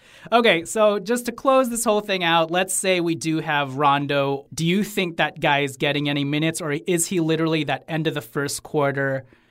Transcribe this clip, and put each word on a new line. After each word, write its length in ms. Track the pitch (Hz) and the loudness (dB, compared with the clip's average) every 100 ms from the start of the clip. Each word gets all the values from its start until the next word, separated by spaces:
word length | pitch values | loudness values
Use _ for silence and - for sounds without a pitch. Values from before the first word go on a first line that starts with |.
| _ - - | _ -18 0
Okay, 320 | 233 233 165 165 | 4 4 2 0
so 340 | 220 214 202 | 2 2 2
just 260 | 196 240 240 | -2 -2 -4
to 60 | |
close 400 | 233 277 262 254 | -2 2 4 2
this 120 | 233 | 0
whole 180 | 233 208 | 0 0
thing 220 | 208 190 | 0 -2
out, 280 | 170 165 160 | 2 2 2
let's 200 | 180 190 - | 0 0 -2
say 240 | 190 180 | 0 2
we 160 | 170 165 | 0 -2
do 240 | 160 160 | -2 -2
have 380 | 156 147 139 131 | 0 -2 -2 2
Rondo. 680 | 147 143 143 143 139 139 - | 2 2 2 0 0 -2 -6
Do 100 | 127 | -4
you 200 | 165 190 | 0 2
think 340 | 208 - 180 165 | 0 -2 -4 0
that 220 | 151 - | -2 0
guy 220 | 151 143 | 2 2
is 140 | 139 123 | 0 -2
getting 320 | 147 143 147 | -2 0 -2
any 160 | 147 | -2
minutes, 380 | 139 151 160 156 | -2 -2 -2 -4
or 120 | 160 | -6
is 340 | 143 - 175 165 | -6 -2 -2 0
he 120 | 185 | 0
literally 440 | 160 160 160 160 | 0 0 0 0
that 200 | 147 135 - | -2 -4 -4
end 180 | 160 160 | -4 -2
of 80 | |
the 80 | 147 | -4
first 400 | - 151 139 - | -6 -6 -4 -6
quarter, 640 | - 156 139 135 139 135 - _ _ | -4 -2 0 0 -2 -4 -10 _ _